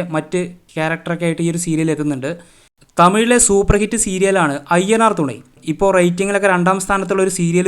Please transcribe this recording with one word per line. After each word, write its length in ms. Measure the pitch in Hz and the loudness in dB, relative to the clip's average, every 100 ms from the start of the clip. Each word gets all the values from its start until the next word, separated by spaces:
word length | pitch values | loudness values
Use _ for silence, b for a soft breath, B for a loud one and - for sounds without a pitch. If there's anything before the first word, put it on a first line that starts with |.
| 175 | -2
മറ്റ് 260 | 156 151 180 175 - _ | -6 -4 -6 -6 -10 _
ക്യാരക്ടറൊക്കെ 520 | 160 160 165 170 170 170 | -6 -4 -4 -6 -4 -2
ആയിട്ട് 140 | 165 170 | -2 -2
ഈ 40 | |
ഒരു 60 | 170 165 | -2 -4
സീരിയൽ 240 | 156 160 151 | -2 0 -2
എത്തുന്നുണ്ട്. 340 | 151 131 135 170 b b b _ _ - | -2 -4 -6 -10 b b b _ _ 2
തമിഴിലെ 360 | 175 214 233 240 233 | 4 4 2 2 4
സൂപ്പർ 300 | 196 196 208 | 2 2 2
ഹിറ്റ് 180 | 214 226 | 0 -2
സീരിയലാണ് 500 | 208 185 196 190 151 139 - 175 | -4 0 0 2 0 -2 0 0
ഐ 60 | 190 226 | 2 2
എൻ 60 | 220 | 2
ആർ 60 | 202 | 0
തുണൈ. 180 | 139 104 - _ - | -4 -6 -16 _ -8
ഇപ്പോൾ 160 | 151 196 185 | -2 2 2
റേറ്റിംഗിലൊക്കെ 520 | 175 175 196 202 196 | 2 0 -2 0 0
രണ്ടാം 260 | 180 175 190 | 2 0 0
സ്ഥാനത്തുള്ള 380 | 185 196 190 196 190 | -2 -4 -2 -2 -2
ഒരു 60 | 185 | 0
സീരിയൽ 300 | 170 175 | 0 0